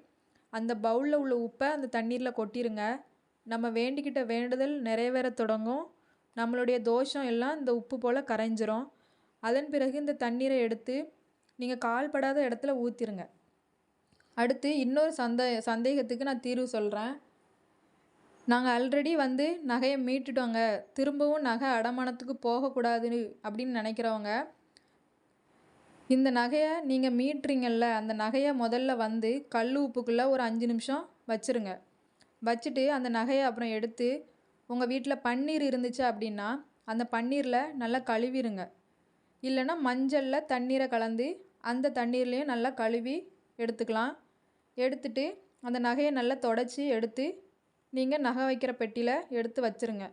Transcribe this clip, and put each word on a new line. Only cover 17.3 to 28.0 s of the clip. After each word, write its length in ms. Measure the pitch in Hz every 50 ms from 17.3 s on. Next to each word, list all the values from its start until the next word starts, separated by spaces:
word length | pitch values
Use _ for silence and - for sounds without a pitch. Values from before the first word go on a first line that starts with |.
| _ _ _ _ _ _ _ _ _ _ _ _ _ _ _ _ _ _ _ _ - - -
"நாங்க 340 | - 240 247 254 254 240 240
already 360 | 254 262 269 285 277 311 339
வந்து 460 | 311 277 262 254 254 285 320 349 349 302
நகையை 300 | 254 240 254 254 269 277
மீட்டுட்டோங்க, 840 | 269 254 247 262 277 262 277 240 262 247 233 226 226 226 220 208 - - - _
திரும்பவும் 480 | - 269 285 285 285 294 294 302 311
நகை 280 | 285 247 226 226 269 269
அடமானத்துக்கு 640 | 254 226 220 240 247 254 254 254 247 247 247 247 269
போகக்கூடாது" 1040 | - - 240 233 247 269 269 269 254 233 233 233 233 226 233 233 240 226 208 - - -
அப்படின்னு 360 | 214 208 220 254 254 247 226
நினைக்கிறவங்க, 680 | 214 220 220 226 233 226 220 214 208 208 214 240 302 311 - _ _ _ _ - _ _ _ _ _ _ _ _ _ _ _ _ _ _ _ _ _ _ _ _ - - - - -
இந்த 240 | - 262 262 269 269
நகையை 500 | 247 240 240 240 285 302 311 311 320 339
நீங்க 280 | 320 269 262 262 262 262
மீட்டுறீங்கல்ல, 680 | 240 240 254 285 302 277 - 269 277 262 247 240 233 226
அந்த 340 | 233 240 226 214